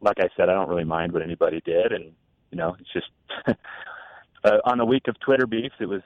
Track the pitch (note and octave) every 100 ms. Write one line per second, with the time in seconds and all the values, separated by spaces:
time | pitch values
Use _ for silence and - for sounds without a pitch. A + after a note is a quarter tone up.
0 | G#2 G2 F2+ - F2+ F#2+ D#2 F2 D#2+ D#2+
1 | F2 E2+ D#2+ E2+ E2+ E2 - E2 A2+ F#2+
2 | E2 _ _ _ _ F2 E2 F2+ - F#2
3 | - _ - - - A2+ - - - -
4 | - - _ _ G#2 G#2+ B2 B2 A#2 C3
5 | - A2 - C3+ B2 A2+ C3 - F#2+ G2